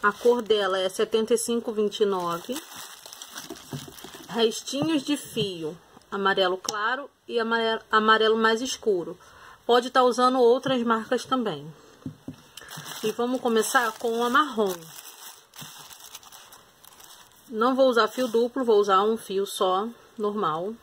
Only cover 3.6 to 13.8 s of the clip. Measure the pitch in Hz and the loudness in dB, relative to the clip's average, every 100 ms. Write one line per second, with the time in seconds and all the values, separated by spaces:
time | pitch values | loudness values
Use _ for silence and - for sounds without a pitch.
3.6 | - 143 - - - - - 196 233 220 | -12 -14 -14 -18 -20 -20 -10 -2 0 -2
4.6 | - 269 311 311 262 285 - - 202 175 | -8 -4 -2 -2 -2 -6 -4 -6 -6 -6
5.6 | 156 170 _ - _ 202 196 190 185 185 | -10 -10 _ -20 _ -2 0 2 0 0
6.6 | - 214 214 262 285 _ - 233 226 226 | -6 -4 -4 -4 -8 _ -8 -4 -2 0
7.6 | 226 220 - 220 214 220 220 226 220 226 | 0 -2 0 2 6 6 6 4 4 2
8.6 | 254 - - 185 165 180 - - - - | -2 -4 -2 -2 -4 -14 -20 -20 -20 -14
9.6 | - 240 247 262 254 233 247 262 240 254 | 2 2 4 4 4 4 2 6 4 4
10.6 | 262 262 233 226 220 247 - 262 220 147 | 2 -2 2 0 0 -4 0 -2 -2 -6
11.6 | 151 - - - - - - - - - | -12 -18 -20 -16 -16 -14 -18 -18 -20 -20
12.6 | - - - - 214 208 240 254 254 226 | -16 -16 -14 -8 -6 -4 -4 -2 0 0
13.6 | 214 269 | 2 0